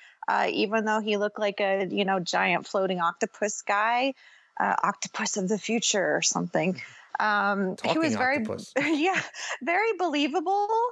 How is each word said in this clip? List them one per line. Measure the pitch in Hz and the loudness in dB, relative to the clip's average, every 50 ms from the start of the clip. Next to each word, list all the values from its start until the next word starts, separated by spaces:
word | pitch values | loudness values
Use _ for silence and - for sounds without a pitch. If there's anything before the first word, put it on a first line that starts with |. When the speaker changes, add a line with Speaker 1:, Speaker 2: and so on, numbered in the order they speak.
| - - - _ - - | -20 -20 -20 _ -2 0
Speaker 1:
uh, | - - - - | 0 2 2 0
even | - - 220 196 214 226 208 | 0 0 0 0 0 0 0
though | 214 214 220 | 0 0 0
he | 208 220 208 | 0 0 0
looked | 202 208 208 - 208 | 0 0 -2 -2 -2
like | 214 202 196 - | -2 -2 0 0
a, | 202 196 196 196 196 180 | 0 2 2 0 0 0
you | - 202 202 | 0 0 2
know, | 190 196 190 | 2 0 0
giant | 175 - - 185 196 190 175 - - | 0 0 0 2 2 2 2 0 -2
floating | - - 196 190 190 185 180 | -2 -2 0 0 0 0 0
octopus | 170 170 175 - 226 - - - 208 202 - - | 0 -2 0 -2 -4 -4 -2 -4 -4 -4 -4 -6
guy, | - - 202 202 214 226 240 247 262 277 262 - - - - - _ _ _ - | -4 -2 0 0 2 2 2 2 0 0 -2 -6 -16 -20 -20 -20 _ _ _ -2
uh, | 196 196 - - | 0 0 2 2
octopus | - 202 202 - - - - - 220 - - | 0 0 -2 -2 -10 -8 -6 -6 -4 -2 -2
of | 208 185 185 | -2 0 0
the | 220 190 | -2 -2
future | - - 220 226 - - - 196 170 151 147 | 0 -2 -2 0 0 0 2 2 2 2 2
or | - | 2
something. | - - - 175 175 175 - 165 156 185 185 - - - - - - - - - | 2 0 0 0 -2 0 0 0 0 0 -2 -4 -8 -16 -18 -20 -12 -8 -4 0
Um, | 208 214 208 202 196 202 202 196 196 185 202 - | 0 2 2 2 2 2 2 0 0 -2 -2 -2
he | - 240 | -2 0
Speaker 2:
Talking | - 320 | 2 2
Speaker 1:
was | 320 302 220 | 2 2 2
very, | 202 254 262 277 294 | 2 2 2 2 0
Speaker 2:
octopus. | 220 220 - - 196 - - | -2 -4 -6 -8 -10 -4 -2
Speaker 1:
<laughs> | 269 | 0
yeah, | 285 302 330 277 320 381 370 - - - - - - - - - | 0 2 2 2 2 2 0 0 -4 -6 -10 -10 -8 -8 -8 -6
very | 247 294 339 381 440 453 427 339 | -2 0 0 2 2 0 0 0
believable, | 370 330 302 294 285 269 294 370 311 370 392 403 415 415 453 453 466 494 | 0 0 2 0 0 0 0 0 0 2 0 0 2 2 2 0 0 0